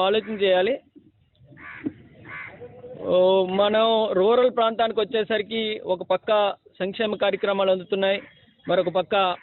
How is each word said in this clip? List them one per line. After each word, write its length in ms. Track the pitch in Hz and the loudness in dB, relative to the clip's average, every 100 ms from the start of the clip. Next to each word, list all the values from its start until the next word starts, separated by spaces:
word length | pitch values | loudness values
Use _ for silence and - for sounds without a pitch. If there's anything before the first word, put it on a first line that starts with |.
| 190 | 2
ఆలోచన 280 | 220 214 214 196 | 0 -2 -2 2
చేయాలి. 280 | 180 196 277 - - - _ _ _ - - - - - - 349 - - - - - - - - 508 - | 2 0 -2 -8 -20 -20 _ _ _ -20 -20 -20 -12 -12 -12 -18 -20 -18 -16 -16 -18 -20 -18 -18 -10 0
ఓ, 60 | 180 185 190 185 190 | 2 4 4 2 0
మనం 260 | 202 220 226 226 214 190 | 2 2 2 2 0 2
రూరల్ 320 | 196 247 247 247 | 2 4 2 2
ప్రాంతానికి 420 | 226 226 226 214 | 0 0 -2 0
వచ్చేసరికి 580 | 208 226 214 220 208 226 220 214 - | -2 -2 -2 -4 -4 -4 -4 -6 -4
ఒక 100 | 185 185 | -4 -2
పక్క 180 | 185 - 214 202 - _ - | -2 0 2 2 -2 _ -8
సంక్షేమ 340 | 185 196 220 202 | -6 -4 -4 0
కార్యక్రమాలు 480 | 202 190 202 196 190 190 | 0 0 0 2 2 0
అందుతున్నాయి, 440 | 175 196 196 196 - - _ _ - | 0 0 0 0 -6 -20 _ _ -2
మరొక 220 | 185 175 180 | 0 0 -2
పక్క 180 | 175 202 185 175 | 0 2 0 -2